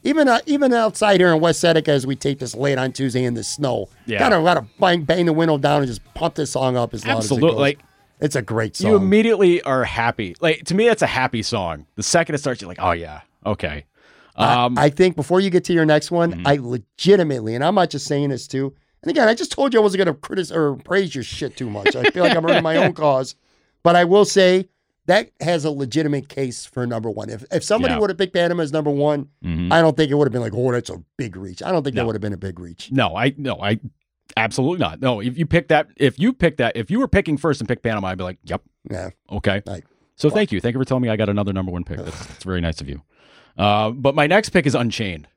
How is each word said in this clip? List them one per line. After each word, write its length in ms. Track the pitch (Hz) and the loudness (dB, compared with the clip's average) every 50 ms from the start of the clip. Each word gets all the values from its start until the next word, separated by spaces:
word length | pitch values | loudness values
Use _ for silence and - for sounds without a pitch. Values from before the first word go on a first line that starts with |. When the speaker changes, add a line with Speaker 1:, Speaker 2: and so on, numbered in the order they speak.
| _ | _
Speaker 1:
even, 240 | - 285 320 294 | 0 2 4 4
uh, 120 | 262 233 226 - | 4 4 2 2
even 260 | 320 285 285 285 254 240 | 0 0 2 2 2 2
outside 460 | 233 220 220 - - 214 208 202 175 | 2 2 0 0 0 2 4 6 6
here 140 | 180 180 165 | 6 6 6
in 60 | 156 | 4
West 200 | 165 170 156 - | 4 2 2 2
Seneca 320 | - 170 165 160 - 156 | 2 2 2 2 2 2
as 140 | 147 139 123 | 0 2 0
we 80 | 131 139 | -2 -6
take 240 | 123 - 139 139 139 | -2 -2 -4 -2 -2
this 160 | 131 117 - | -6 -10 -6
late 220 | 110 135 143 139 | -2 -2 0 0
on 140 | 127 131 131 | 0 -2 -4
Tuesday 320 | 127 - 135 131 113 127 127 | -4 -4 -4 -2 0 0 0
in 100 | 123 120 | 0 -2
the 80 | 113 107 | -4 -6
snow, 460 | - - - 151 131 120 - 98 _ _ _ _ | -8 -6 -4 -2 -2 -2 -4 -6 _ _ _ _
Speaker 2:
Yeah. 140 | - 107 101 | -4 0 0
Speaker 1:
gotta, 220 | - 247 208 170 160 | 2 2 2 4 4
gotta 220 | 175 175 147 113 - _ - | 2 2 0 -2 -8 _ 0
bang, 240 | 196 185 175 175 151 | 2 2 2 2 0
bang 220 | 139 180 180 175 | 0 2 2 2
the 80 | 170 151 | 2 2
window 240 | 156 165 165 156 | 2 2 2 2
down 200 | 139 143 143 147 147 | 2 2 2 2 2
and 80 | 139 | 0
just 140 | 127 113 - - _ _ | -2 -6 -10 -14 _ _
pump 220 | - 160 165 - | -4 -4 -4 -2
this 160 | - 147 127 | -4 -6 -4
song 240 | - 131 131 127 127 | -2 -2 -2 0 0
up 160 | 123 120 113 - | 0 -2 -2 -6
as 120 | 110 - | -8 -4
loud 120 | - 110 | -2 -2
Speaker 2:
Absolutely. 300 | 110 110 104 143 117 143 | -2 0 -2 0 2 2
Speaker 1:
as 40 | 170 | 2
it 40 | 113 | 2
goes. 60 | 110 | 2
Speaker 2:
Like, 180 | 139 143 147 _ _ _ _ _ _ _ _ _ | 0 0 -2 _ _ _ _ _ _ _ _ _
Speaker 1:
It's 160 | 151 147 139 | -4 -2 -2
a 60 | 135 | -4
great 380 | 104 - 110 113 113 - - - | -4 -4 -4 -4 -4 -4 -4 -2
Speaker 2:
you 80 | 185 208 | 2 4
Speaker 1:
song. 40 | 220 196 | 4 4
Speaker 2:
immediately 600 | 190 190 202 214 220 226 220 185 202 175 175 170 | 4 4 4 4 4 4 2 4 4 4 4 2
are 220 | - 139 131 131 120 | 0 -2 0 0 -2
happy. 520 | - - - 117 117 117 - 107 87 85 _ | -2 -2 -2 -2 -2 -2 -4 -8 -8 -6 _
Like, 240 | 160 160 160 123 - | 0 0 0 -2 -4
to 100 | - 170 | -2 0
me, 120 | 196 226 | 2 4
that's 140 | 240 220 - 165 | 2 2 2 0
a 40 | |
happy 340 | - - 131 131 123 - 113 104 | 0 0 -2 -2 -2 -2 -4 -4
song. 420 | - 117 107 92 85 80 73 - _ _ | -4 -4 -4 -4 -4 -6 -10 -14 _ _
The 80 | - 107 | -8 -4
second 320 | - - 170 165 - 151 | 0 0 0 0 0 -4
it 40 | 139 | -4
starts, 220 | - 143 123 - | -4 -6 -6 -6
you're 60 | 101 | -10
like, 100 | 87 90 - | -16 -10 -4
"Oh, 100 | 95 90 | -2 -2
yeah, 300 | 85 85 85 78 76 71 - _ _ _ _ | -2 -2 -6 -12 -14 -18 -20 _ _ _ _
okay." 400 | 101 104 - - 82 76 73 - _ _ _ _ _ _ _ _ _ _ | -4 -4 -4 -4 -8 -8 -10 -14 _ _ _ _ _ _ _ _ _ _
Speaker 1:
I, 300 | - - 135 120 123 123 | 0 2 2 4 2 2
Speaker 2:
Um, 120 | 123 123 | 0 2
Speaker 1:
I 120 | 123 143 156 | 2 2 2
think 260 | 147 - 185 185 170 | 4 4 2 2 2
before 240 | - 147 - 180 185 | -2 -2 0 2 2
you 100 | 196 196 | 2 2
get 140 | 175 180 175 | 0 0 0
to 80 | - 175 | 2 2
your 120 | 165 160 | 2 4
next 240 | 156 151 151 151 - | 4 4 2 2 0
one, 200 | 175 170 170 170 | 0 0 0 0
Speaker 2:
Mm-hmm. 160 | 165 170 - | -2 -2 0
Speaker 1:
I 80 | 147 147 147 | 0 0 0
legitimately, 920 | 123 120 123 - - _ _ - - 175 202 202 170 151 135 120 107 110 113 | 0 -6 -8 -8 -8 _ _ 0 4 6 6 6 6 0 -2 -4 -4 -4 -2
and 80 | 123 143 | 0 0
I'm 120 | 165 208 | 2 2
not 140 | 196 175 165 | 2 2 0
just 160 | - 139 - | -2 -8 -4
saying 220 | - 151 143 147 143 | -2 -2 0 0 -2
this 180 | 135 117 - | -4 -6 -8
too, 260 | - - 135 135 139 - _ _ _ _ _ - | -6 -6 -4 -4 -4 -8 _ _ _ _ _ -6
and 60 | - | -2
again, 160 | - 320 240 | 2 4 4
I 60 | 214 233 | 4 2
just 180 | 233 330 - | 0 -4 -8
told 220 | - - 277 277 233 | -2 -2 0 2 4
you 60 | 226 | 4
I 40 | 214 | 4
wasn't 220 | 202 185 190 190 | 4 2 2 0
gonna 80 | 170 139 | 0 -2
critic-, 360 | - - - - 185 175 151 - | -6 -10 -8 -6 -6 -6 -4 -2
or 200 | 165 156 147 135 | 0 0 0 -2
praise 380 | 127 - - - 196 196 160 - | -6 -6 -2 -2 -2 -2 -2 -6
your 80 | 135 113 | -8 -10
shit 340 | - - - 151 127 - | -10 -8 -8 -8 -8 -8
too 100 | - 131 113 | -8 -8 -8
much. 260 | 104 104 - - - | -8 -2 -2 -2 -2
I 80 | - - - | 2 0 0
feel 120 | - 180 - | 2 2 2
like 140 | 294 - | 2 2
I'm 60 | 165 160 | 2 2
hurting 180 | 170 - 185 - | 2 2 2 2
my 140 | 160 160 | 2 2
own 160 | - - - - | 2 2 2 0
Speaker 2:
<laughs> 120 | - 156 | 2 2
Speaker 1:
cause. 300 | 147 135 131 135 - - _ _ _ _ _ _ _ _ _ _ | 2 2 2 -2 -4 -12 _ _ _ _ _ _ _ _ _ _
But 120 | 170 175 | 4 6
I 80 | 175 175 | 6 6
will 180 | 170 190 208 202 | 6 6 6 6
say 440 | - - 196 185 180 185 185 185 _ _ _ _ _ _ _ _ | 6 6 6 6 6 6 4 0 _ _ _ _ _ _ _ _
that 240 | - 175 214 233 _ _ _ | 2 2 2 2 _ _ _
has 240 | 139 165 175 160 139 | -2 -2 0 0 0
a 60 | 156 | -2
legitimate 580 | 147 139 135 123 113 151 156 147 143 139 135 _ | -2 -4 -6 -2 -2 0 0 0 -2 -2 -4 _
case 340 | - 139 135 127 110 - - | -6 -6 -6 -6 -6 -12 -16
for 220 | - _ 131 123 | -12 _ -6 -4
number 240 | 120 117 113 110 113 | -4 -4 -4 -6 -6
one. 200 | 101 104 104 - | -6 -6 -8 -10
If, 120 | 113 107 - _ | -10 -12 -10 _
if 120 | 190 - - | -6 -4 -2
somebody 320 | - 208 233 254 - 160 | 0 0 0 0 -2 0
Speaker 2:
Yeah. 40 | - | 0
Speaker 1:
would 120 | 214 190 | 0 -2
have 80 | 185 165 | 0 -2
picked 140 | 196 180 - | -4 -2 0
Panama 260 | 175 175 170 175 175 | 0 0 0 0 -2
as 100 | 160 143 | -2 -2
number 200 | 139 156 147 147 | -2 -2 -2 0
one, 380 | 143 143 143 151 151 143 139 _ _ _ - | 0 0 0 0 0 -2 -4 _ _ _ -8
Speaker 2:
Mm-hmm. 300 | 87 82 80 87 87 101 | -6 -4 -2 0 2 4
Speaker 1:
I 80 | 165 | 6
don't 160 | 165 160 135 | 4 4 4
think 140 | 156 156 135 | 2 0 0
it 20 | 139 | 2
would 140 | 147 147 | 2 2
have 40 | 131 | 2
been 120 | 113 123 117 | 0 -2 -4
like, 100 | 110 98 | -4 -4
"Oh, 160 | 117 123 127 | -2 0 0
that's 200 | 120 120 117 - | 0 -2 -4 -6
a 120 | 90 87 78 _ _ | -14 -14 -16 _ _
big 180 | - 131 110 87 | -10 -10 -10 -10
reach." 280 | 92 98 92 90 - - | -12 -14 -14 -14 -10 -6
I 80 | - | -2
don't 120 | 190 165 135 | -2 -2 -2
think 120 | 139 120 | -2 -2
that 80 | 127 120 | -2 -2
Speaker 2:
No. 20 | |
Speaker 1:
would 100 | 117 107 | -2 -4
have 60 | 104 | -4
been 120 | 98 104 98 | -4 -6 -6
a 40 | |
big 220 | 85 95 95 85 90 | -6 -8 -10 -10 -12
reach. 320 | 87 85 82 _ - - | -16 -18 -16 _ -10 -2
Speaker 2:
No, 240 | 131 135 113 90 82 | 0 0 0 0 0
I, 160 | 98 120 139 147 | 0 0 0 -2
no, 220 | 156 139 127 104 - | -2 -8 -8 -6 -4
I, 200 | 90 101 110 110 - 107 _ _ _ _ _ _ _ _ - | -2 -2 -2 -2 -4 -14 _ _ _ _ _ _ _ _ -2
absolutely 400 | 113 110 107 - - 127 147 180 180 | -2 -2 -2 -2 -2 -2 -2 0 -2
not. 220 | 139 82 80 - | -4 -4 -4 -4
No, 180 | 131 131 120 104 | -2 -2 -2 -2
if 180 | 101 127 127 | -4 -6 -4
you 80 | 160 165 | -4 -2
pick 200 | 151 156 170 - - | 0 0 0 2 2
that, 180 | 160 147 147 _ _ | 2 2 2 _ _
if 200 | - 143 131 - - | 0 0 0 2 2
you 120 | 175 247 | -2 -2
pick 240 | 254 _ 185 165 - | 0 _ -2 -2 0
that, 200 | - 123 113 - | 0 -2 -2 -2
if 120 | 120 107 - | -4 -4 -2
you 80 | 185 240 | -2 -2
were 80 | 277 - | 0 2
picking 260 | - 196 196 165 151 | 0 0 2 0 -4
first 220 | 131 - 165 139 - | -2 0 -2 -2 -2
and 80 | 117 | -2
picked 160 | 104 123 - - | -6 -6 -4 -2
Panama, 240 | 117 110 104 98 92 | -4 -4 -2 -4 -6
I'd 80 | 92 92 | -6 -6
be 40 | 92 | -8
like, 140 | 90 92 _ _ | -8 -10 _ _
"Yep. 160 | - - 101 _ _ _ _ _ - | -8 -8 -8 _ _ _ _ _ -12
Speaker 1:
Yeah. 200 | - 87 90 95 - _ _ _ | -10 -10 -10 -12 -14 _ _ _
Speaker 2:
Okay." 300 | 98 101 - 104 95 101 - | -8 -2 -2 0 -2 -2 -4
Speaker 1:
Like, 180 | - 98 85 - _ _ _ _ _ _ | -8 -12 -12 -14 _ _ _ _ _ _
Speaker 2:
So 140 | _ - 151 | _ 0 0
Speaker 1:
fuck. 60 | 113 | 2
Speaker 2:
thank 140 | 214 208 - 107 | 2 0 0 -2
you. 80 | 92 | -2
Thank 140 | - 120 117 | -2 -2 -2
you 40 | 131 | -2
for 60 | 131 | -2
telling 160 | - 131 127 | -2 -2 -2
me 80 | 127 113 | 0 -2
I 80 | 110 | 0
got 100 | 104 110 | 0 0
another 240 | 101 101 104 101 101 95 | 0 0 -2 -2 -2 -2
number 180 | 95 92 92 | -4 -4 -4
one 120 | 87 87 87 | -6 -8 -8
pick. 140 | - 82 | -8 -10
That's, 280 | - 87 82 80 - - | -10 -10 -12 -14 -14 -18
that's 160 | - - _ - | -18 -20 _ -8
very 160 | 95 92 87 | -6 -4 -2
nice 180 | 85 82 80 - | -2 -4 -4 -6
of 80 | 71 | -10
you. 140 | 69 69 73 _ _ _ _ _ _ _ _ _ _ _ | -12 -12 -14 _ _ _ _ _ _ _ _ _ _ _
Uh, 320 | - 98 104 104 104 107 110 | 0 0 2 2 2 0 -2
but 260 | 120 139 123 135 139 | -4 0 0 0 2
my 120 | 151 147 | 2 2
next 220 | 147 180 214 214 - | 4 2 2 2 2
pick 140 | - 185 135 | 0 2 2
is 100 | 143 120 | 2 0
Unchained 520 | 131 120 117 - - 110 95 85 78 76 _ _ | 0 -2 -2 -2 -4 -6 -6 -6 -10 -14 _ _